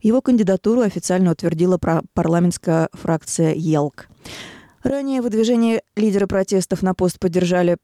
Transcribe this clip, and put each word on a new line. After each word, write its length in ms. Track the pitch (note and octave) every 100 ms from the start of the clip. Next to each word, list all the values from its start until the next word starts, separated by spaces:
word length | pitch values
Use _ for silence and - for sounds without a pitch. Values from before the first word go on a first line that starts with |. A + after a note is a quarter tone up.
Его 220 | G#3+ B3
кандидатуру 580 | C4 B3 F#3+ F#3+ G#3 A#3
официально 520 | A3 F3+ - F#3 F#3
утвердила 440 | D#3+ E3+ E3 F3+ F3+
пра-, 240 | - E3 -
парламентская 720 | - D#3+ E3+ F3 - - E3 D#3+
фракция 580 | - - D#3+ - - D#3+
«елк». 540 | D#3 D#3 D#3 C#3+ - - _ - - - - - _
Ранее 380 | - C#4 C#4 C4
выдвижение 640 | A#3+ G#3+ A3+ A#3+ A#3 A3+ - -
лидера 300 | G#3+ G3 G3
протестов 540 | G3 F#3+ G3 F3 -
на 140 | F#3
пост 240 | F3+ F#3 -
поддержали 580 | F#3 F3 F3 F3+ F3 F3